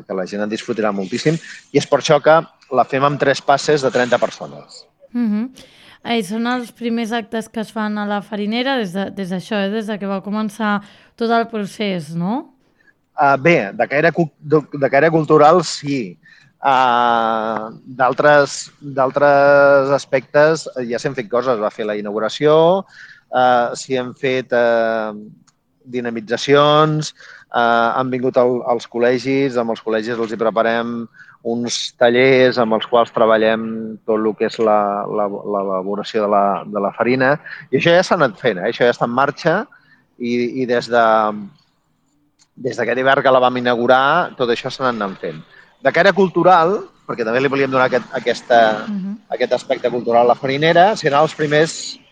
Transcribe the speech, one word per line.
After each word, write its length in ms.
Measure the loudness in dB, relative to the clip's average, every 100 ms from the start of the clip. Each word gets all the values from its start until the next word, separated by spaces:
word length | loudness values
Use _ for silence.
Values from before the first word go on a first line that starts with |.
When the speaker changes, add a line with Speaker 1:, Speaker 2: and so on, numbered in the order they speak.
| -8
Speaker 1:
que 100 | -8
la 120 | -6
gent 160 | -6 -6
en 80 |
disfrutarà 400 | -6 -6 -4 -2
moltíssim 420 | -4 -6 -4 -2 -4 -6 -20 _
i 80 | -2
és 80 | 0
per 100 | 0
això 220 | 2 2
que 160 | 4 4 2 _ -4
la 140 | -2 0
fem 180 | 0
amb 160 | 0 2
tres 220 | 0 0
passes 400 | 2 0 2 0
de 100 | 0
trenta 300 | 0 0 0
persones. 640 | 0 -6 -16 -16 -20 -20 _ _ -10
Speaker 2:
Mhm. 360 | -4 -2 -2 -6 -12 -20 _ -20 -14
Eh, 160 | -6 -4 -4
són 200 | -4 -4
els 200 | -4 -8 -8
primers 380 | -6 -4 -4 -6
actes 320 | -6 -8 -8
que 140 | -8
es 60 | -8
fan 260 | -6 -6 -4
a 60 | -4
la 160 | -6
Farinera 520 | -6 -6 -4 -4 -2 -2
des 160 | -4
de, 140 | -6 -8 -8
des 140 | -8
d'això, 240 | -8 -6 -4
eh? 140 | -4
Des 160 | -4 -6
de 80 | -8
que 80 | -6
va 120 | -8
començar 600 | -6 -6 -6 -4 -2 -2 -6 _ _ -6
tot 160 | -2
el 140 | 0 -2
procés, 600 | -6 -8 -6 -6 -4 -6
no? 380 | -6 -4 -4 -8 _ _ _ _ _ _ 0
Speaker 1:
Ah, 220 | 2 4
bé, 340 | 2 2 0
de 160 | -4 -2
caire 240 | 0 0
cu-, 160 | 0 -2 _
de, 220 | -2 0 0
de 160 | -4 0
caire 180 | 2 2
cultural, 520 | 2 4 6 6 4
sí. 540 | 2 -6 -6 -6 -6 -12 _ _ _ _
Ah, 1120 | 0 2 2 2 2 2 0 -2 -4 -6 -8 -14 -12
d'altres, 840 | -2 0 2 4 4 2 -4 -16 _
d'altres 1080 | -10 -2 -2 2 4 4 6 6 6 4 2 -2
aspectes, 720 | -2 -4 0 2 2 2 -6 -8
eh, 100 | -6
ja 80 | -4
s'han 160 | -6 -6
fet 140 | -4
coses. 280 | -2 0 -2
Va 120 | -2
fer 160 | -4 -6
la 80 | -6
inauguració, 880 | -6 -4 -6 0 2 4 4 2 -2 -16 -20 -20 _
eh, 400 | 0 2 2 0 -4
s'hi 160 | -6 -6
han 120 | -6 -6
fet, 360 | -4 -4 -2
eh, 600 | 0 2 2 0 -2 -6 -10 -16 -20 _ _ _ _ -12
dinamitzacions, 1300 | -8 -6 -8 -6 -4 2 4 6 4 4 0 -4 -10 -20 -20 _
eh, 60 | 0 2 2 2 0
han 160 | -2
vingut 240 | -2 0 2
el, 180 | 2 0 -2
els 200 | -4 -4
col·legis, 640 | 0 0 0 -2 -2 0 -2
amb 160 | -2
els 120 | -4
col·legis 360 | -4 -4 -2 -4
els 160 | -4 -2
hi 40 |
preparem 640 | 0 2 0 0 -2 -6 -10 _ -20 _
uns 500 | -8 -6 -4 -6 -8 0
tallers 560 | 2 4 4 6 4 2
amb 200 | 0 0
els 80 | 0
quals 240 | 0 2
treballem 540 | 0 2 2 2 0 -4 -10 -10 -10 -4
tot 80 | -2
el 140 | -2 -2
que 80 | -4
és 80 | 0
la, 400 | 2 2 0 -4
la, 220 | -4 -4 -4
l'elaboració 960 | -6 -6 -4 -4 -4 -6 -8 -6 -4
de 60 | 0
la, 120 | 2 2 0
de 160 | -4 -4
la 140 | -4 -2
farina, 380 | 0 2 2 0 -4 -20 -6
i 120 | -2
això 100 | 2
ja 120 | 2 2
s'ha 80 | 0
anat 240 | 0 -2
fent, 220 | -4 -2
eh? 80 | -2
Això 160 | 0 0
ja 60 | 0
està 140 | -2
en 80 | 0
marxa, 400 | 0 -2 -2 -2 -4 _ _ _ _ -10
i, 200 | -4 -2 -4 -4
i 20 | -2
des 180 | -2 0
de, 160 | 2 4 4 2 -4 -10 _ _ _ _ _ _ _ _ _ _ -10
des 240 | -8 -4
d'aquest 220 | -4 0
hivern 220 | 2 2 4
que 80 | 4
la 80 |
vam 160 | 4 2
inaugurar, 720 | 0 0 2 4 4 2 0 -2
tot 160 | -2 -2
això 160 | -6
s'ha 160 | -4 -4
anat 260 | -2 -6 -8
fent. 240 | -10 -12 -16 -20 _ _
De 80 | -2
cara 220 | 2 4 4
cultural, 640 | 2 2 4 6 4 -2 -8 _ -10
perquè 180 | -6 -2
també 140 | 0
li 60 | 0
volíem 200 | 0 0
donar 180 | 2 0
aquest, 160 | 0 -4 -6
aquesta, 720 | -4 -4 2 4 4 2 -6
Speaker 2:
Mhm. 300 | -8 -8 -10 -10 -4
Speaker 1:
aquest 160 | -2
aspecte 360 | -2 -4 -4 -4
cultural 320 | -4 0 2
a 60 | 4
la 20 | 2
Farinera, 600 | -2 0 2 6 4 2
seran 260 | 0 2
els 120 | 2 0
primers, 640 | 0 2 0 -2 -16 -18 _